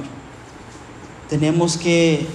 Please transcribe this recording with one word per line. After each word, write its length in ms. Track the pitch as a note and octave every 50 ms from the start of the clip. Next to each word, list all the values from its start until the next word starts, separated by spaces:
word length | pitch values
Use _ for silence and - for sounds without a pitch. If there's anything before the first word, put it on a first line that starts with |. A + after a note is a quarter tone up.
| G2 - - - - - - - - - - - - - - - - - - - - - - - - -
Tenemos 480 | D3+ D3 D3+ D3+ D#3+ E3+ E3+ E3+ -
que 480 | E3+ - F3 E3+ E3+ E3+ E3 D#3 C#3+ D#3+ - -